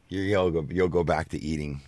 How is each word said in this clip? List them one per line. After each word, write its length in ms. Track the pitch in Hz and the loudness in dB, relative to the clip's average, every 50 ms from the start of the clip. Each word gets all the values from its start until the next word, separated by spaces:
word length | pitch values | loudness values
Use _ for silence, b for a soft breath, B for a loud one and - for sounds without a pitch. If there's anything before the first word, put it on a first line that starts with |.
| _ - | _ -8
you, 120 | 92 98 | -6 -4
you'll 300 | 95 98 104 95 92 90 | -2 0 2 2 2 2
go, 140 | 80 82 76 67 | 2 0 -2 0
you'll 180 | 85 90 90 | 0 2 2
go 160 | 87 78 87 85 | 2 2 2 2
back 260 | 78 80 76 82 - | 2 0 0 -2 -4
to 100 | - - | -6 -6
eating, 400 | - 80 80 73 73 73 69 69 - | -4 -4 -4 -4 -4 -6 -8 -10 -12